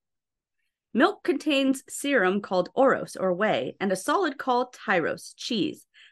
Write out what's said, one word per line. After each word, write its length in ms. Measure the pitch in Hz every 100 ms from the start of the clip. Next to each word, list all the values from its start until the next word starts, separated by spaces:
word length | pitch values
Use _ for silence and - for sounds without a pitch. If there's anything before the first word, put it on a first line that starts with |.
| _ _ _ _ _ _ _ _ _
Milk 280 | 214 370 -
contains 600 | - 277 311 277 269 262 -
serum 540 | - 285 262 185 202
called 280 | - 185 180
oros, 420 | - 262 170 - -
or 160 | 185
whey, 440 | 175 214 127 127 -
and 120 | -
a 40 | 190
solid 440 | - 339 330 269
called 340 | 269 247 247
tyros, 600 | - - 185 113 160 - -
cheese. 500 | - 226 - - _ - -